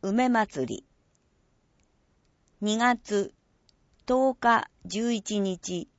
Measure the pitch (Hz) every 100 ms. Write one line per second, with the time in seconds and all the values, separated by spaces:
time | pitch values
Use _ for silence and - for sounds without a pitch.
0 | 196 214 254 233 214 147 127 113 _ _
1 | _ _ _ _ _ _ _ _ _ _
2 | _ _ _ _ _ _ 208 220 240 240
3 | - 208 196 _ _ _ _ _ _ _
4 | - 254 262 254 240 233 - _ 180 190
5 | 233 226 - 208 196 180 - 180 -